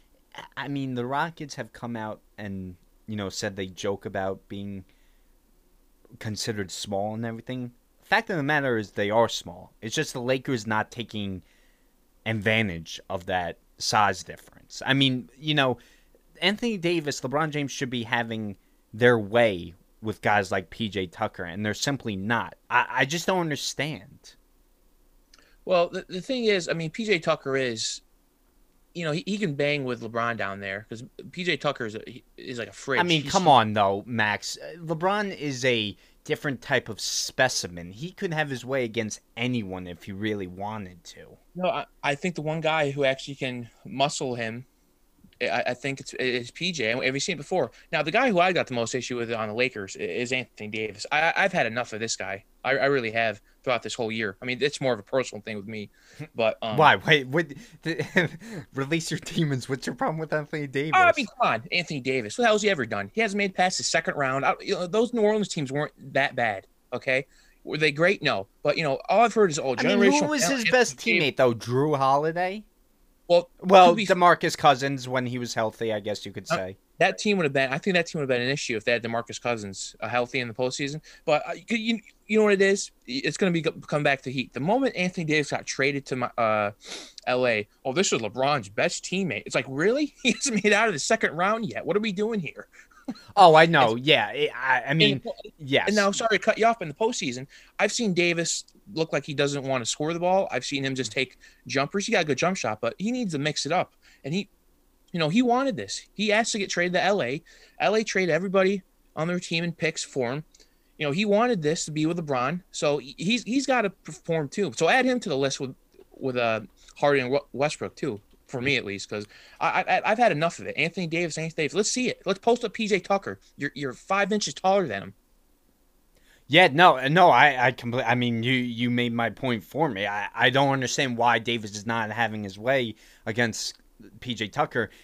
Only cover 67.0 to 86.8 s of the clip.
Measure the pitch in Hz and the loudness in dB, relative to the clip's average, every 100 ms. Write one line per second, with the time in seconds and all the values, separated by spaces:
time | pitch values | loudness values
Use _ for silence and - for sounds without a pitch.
67 | - 131 151 _ _ _ - 151 156 147 | 0 -2 -2 _ _ _ -8 0 0 2
68 | 175 208 143 104 98 _ 147 151 156 135 | 2 2 0 -2 -4 _ -2 0 0 -2
69 | - 190 233 226 202 147 131 123 165 202 | 2 4 4 6 4 4 -2 0 2 6
70 | 202 - - - - 269 220 254 226 - | 6 6 2 0 0 0 2 4 4 0
71 | - 175 143 - 131 117 110 123 151 143 | 0 2 2 4 4 4 -2 0 2 2
72 | 135 143 156 165 180 208 - _ _ _ | 4 4 2 -2 -2 -4 -14 _ _ _
73 | _ _ - 175 170 _ 185 190 180 175 | _ _ 4 4 4 _ 8 10 10 8
74 | 196 185 175 160 165 - 151 131 139 135 | 2 6 6 6 2 4 4 4 2 -4
75 | 123 127 123 123 120 120 110 - 113 107 | -2 -2 -2 -6 -6 -2 -2 -2 -4 -2
76 | 104 101 104 98 95 165 92 101 _ - | -4 -6 -8 -12 -4 -4 -4 -12 _ 0
77 | 180 190 214 196 151 135 135 143 208 180 | 0 0 0 2 2 0 0 -2 0 0
78 | 165 165 135 123 123 143 - 110 123 120 | 0 -4 -2 0 0 -2 -4 -4 0 0
79 | 113 117 113 113 120 117 101 92 - - | 0 -6 -6 -6 -4 -4 -6 -10 -14 -10
80 | 110 120 123 135 120 110 127 - 139 156 | -4 -2 -2 -4 -6 -4 -4 -2 -6 -8
81 | - - - 151 - 170 175 226 220 226 | -14 -12 0 0 0 -10 -4 -4 0 -4
82 | - _ - 214 214 196 196 196 - _ | -4 _ 0 2 4 4 4 2 -2 _
83 | - 131 160 - 196 170 151 - - 151 | -10 -4 -4 0 0 2 -2 -6 -4 0
84 | 147 135 131 135 - 120 151 240 269 - | 0 0 -2 -6 -6 -4 0 2 0 -2
85 | 180 185 156 151 139 123 - - 139 139 | -4 -4 0 0 0 -4 -6 -2 -2 -2
86 | - 127 123 - 113 107 104 - | -4 -4 -4 0 2 2 0 -4